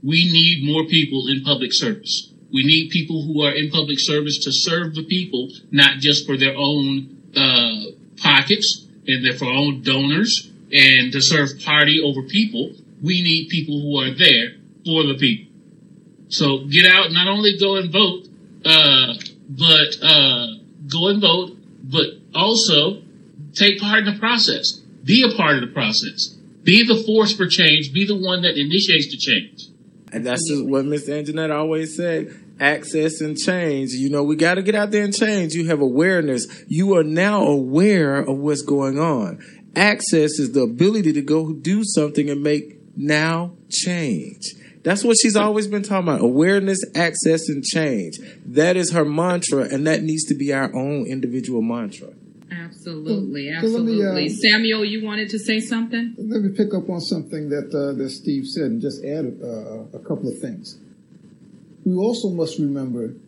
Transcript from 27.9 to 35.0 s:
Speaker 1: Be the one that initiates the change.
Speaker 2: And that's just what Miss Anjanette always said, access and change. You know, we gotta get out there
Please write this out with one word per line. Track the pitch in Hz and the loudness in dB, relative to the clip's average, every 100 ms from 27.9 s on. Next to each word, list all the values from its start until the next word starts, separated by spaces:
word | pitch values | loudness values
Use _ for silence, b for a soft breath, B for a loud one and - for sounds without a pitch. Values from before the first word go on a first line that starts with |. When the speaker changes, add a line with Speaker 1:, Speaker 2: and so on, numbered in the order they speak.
Speaker 1:
Be | 139 202 | -2 0
the | 202 | -2
one | 185 180 | -2 -2
that | 175 147 | -2 0
initiates | 143 180 202 160 143 | 0 0 2 0 0
the | - | -6
change. | - 110 - - - _ - - - | -2 -2 -4 -18 -20 _ -20 -20 -12
Speaker 2:
And | 113 120 | -8 -4
that's | 123 160 | -4 -2
just | 147 127 | -4 -2
what | 135 135 | -2 0
Miss | 147 135 | -4 -4
Anjanette | 147 147 156 160 147 | -6 -6 -4 -4 -2
always | 156 160 160 156 | -2 -2 -4 -6
said, | 175 160 - B B - | -4 -4 -6 B B -2
access | 139 147 - 156 156 160 | 0 0 -2 -2 -2 -2
and | 156 151 | -6 -4
change. | - 185 170 139 131 | -2 -2 -2 -2 -4
You | 127 135 | -4 -2
know, | 143 | 0
we | 147 156 | 0 2
gotta | 165 180 | 2 2
get | 196 208 | 0 0
out | 208 | 0
there | 208 | 0